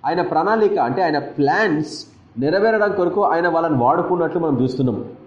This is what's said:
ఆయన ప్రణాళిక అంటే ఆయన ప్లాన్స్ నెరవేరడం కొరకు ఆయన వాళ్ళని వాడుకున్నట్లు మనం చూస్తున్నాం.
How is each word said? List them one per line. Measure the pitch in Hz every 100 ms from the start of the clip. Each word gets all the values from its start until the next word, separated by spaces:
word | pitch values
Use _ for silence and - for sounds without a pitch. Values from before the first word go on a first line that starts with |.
ఆయన | 123 175
ప్రణాళిక | 180 156 190 226 208 190
అంటే | - -
ఆయన | 170 151 143
ప్లాన్స్ | - 139 180 220 104 - - - - - 113
నెరవేరడం | 139 185 220 220 208 180
కొరకు | 175 196
ఆయన | 202 165 175
వాళ్ళని | 165 165 139
వాడుకున్నట్లు | 120 170 175 180 160 170
మనం | 160 127
చూస్తున్నాం. | 127 131 127 98 - -